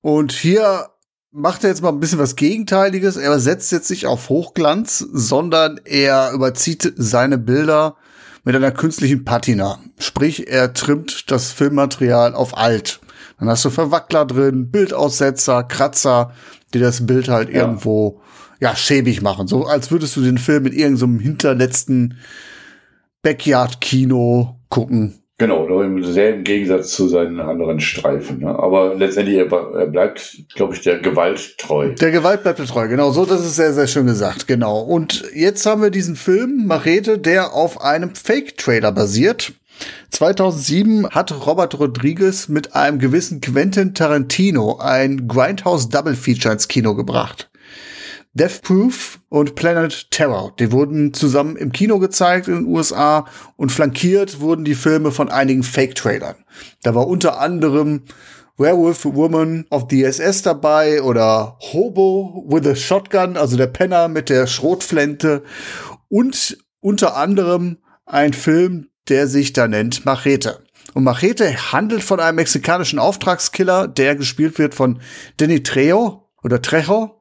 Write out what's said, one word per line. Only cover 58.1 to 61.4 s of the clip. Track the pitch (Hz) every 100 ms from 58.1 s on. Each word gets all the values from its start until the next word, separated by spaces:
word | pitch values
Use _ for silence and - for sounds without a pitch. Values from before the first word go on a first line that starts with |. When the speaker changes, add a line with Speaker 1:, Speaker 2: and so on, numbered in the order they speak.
| - - - _ _
Speaker 1:
Werewolf | 143 175 170 165 151
Woman | 139 160 160 160 165 160
of | 143 123
the | 135
S | 131 131
S | 165 190
dabei | 190 151 151 151 151 151
oder | 131 117 110 110